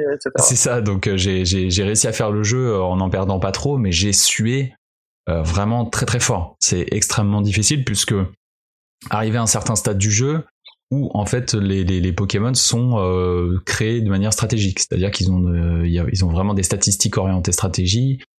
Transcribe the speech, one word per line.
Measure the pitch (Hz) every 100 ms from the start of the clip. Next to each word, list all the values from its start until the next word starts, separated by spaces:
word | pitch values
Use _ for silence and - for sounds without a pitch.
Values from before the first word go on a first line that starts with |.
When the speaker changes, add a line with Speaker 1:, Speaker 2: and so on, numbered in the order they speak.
| 147 143
Speaker 1:
cetera. | 131 131
Speaker 2:
C'est | - 127
ça, | 143 120
donc, | 107 95 104
euh, | 95
j'ai, | 95 92
j'ai, | 90 95 92
j'ai | 90
réussi | 98 110 120
à |
faire | 110 110
le | 104
jeu, | 107 127 127 101
euh, |
en | 92 92
en | 95
perdant | 98 95 95
pas | 95
trop, | 95 139 139
mais | 101
j'ai | 82 101
sué, | 98 - - 110 131 135 - _ _ _ _ -
euh, | 82
vraiment | 80 87 104 120 117
très | - 123
très | 120
fort. | - 101 82 -
C'est | - 92 82
extrêmement | 107 - - 101 104
difficile | 104 95 104 147
puisque | 127 101 - 104 92 - _ _ _ _ _ _ -
arrivé | 107 110 117
à |
un | -
certain | 110 - 107
stade | - 98
du | 104
jeu | 104 135 160 - _ - _ _
où | 139 135
en | 104 101
fait | 127 123 107
les, | 98 98
les, | 92 92
les | 90
Pokémon | 90 98 101 117
sont, | 131 - 117 123 113
euh, | 92 90 90 90 87 90 -
créés | - 110 117
de | 107
manière | 95 107
stratégique, | - 117 113 98 -
c'est-à-dire | - 85 98
qu'ils | - 95
ont, | 90 90
euh, | 85 85 82 85
y | 87
a, | 82
ils | 92
ont | 90
vraiment | 85 98
des | 98
statistiques | 92 98 107 - 120 -
orientées | 95 92 87
stratégie, | 90 95 90 90 110 131 135 -